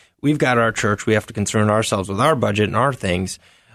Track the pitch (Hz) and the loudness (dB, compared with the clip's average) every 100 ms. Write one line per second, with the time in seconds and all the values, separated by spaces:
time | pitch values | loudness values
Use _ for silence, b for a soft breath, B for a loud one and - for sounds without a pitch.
0 | b b 143 147 139 120 113 - 107 104 | b b -2 2 2 2 2 0 -2 0
1 | - 107 - 110 98 107 107 110 110 104 | 0 0 0 -6 -2 0 2 2 0 -2
2 | 90 98 147 139 107 104 104 107 139 127 | -2 0 0 2 0 0 0 2 0 -2
3 | 95 90 92 - b b b | -4 -2 -4 -10 b b b